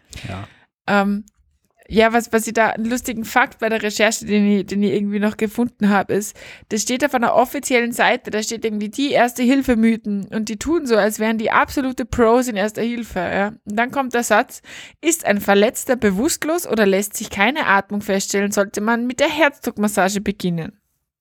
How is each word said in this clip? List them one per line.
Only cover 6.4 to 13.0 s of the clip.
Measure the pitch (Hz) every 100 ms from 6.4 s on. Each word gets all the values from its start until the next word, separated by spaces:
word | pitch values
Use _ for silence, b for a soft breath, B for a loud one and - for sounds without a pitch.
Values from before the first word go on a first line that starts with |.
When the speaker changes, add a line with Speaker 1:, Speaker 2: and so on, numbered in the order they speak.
| B B -
Speaker 2:
das | 214
steht | 208 247
auf | 285
einer | 254 233 -
offiziellen | 254 285 - 247 233
Seite, | 233 190 240 -
da | 214
steht | 214 226
irgendwie | 226 214 208
die | 220 277
Erste-Hilfe-Mythen | 175 240 247 240 277 262 226 226 226 208 202 190
und | 220 214
die | 214
tun | 269 339 277
so, | 220
als | 208 214
wären | 220 220
die | 220
absolute | - 285 - 262 254 240
Pros | - 220 240 254
in | 208
Erster | 214 -
Hilfe, | 226 240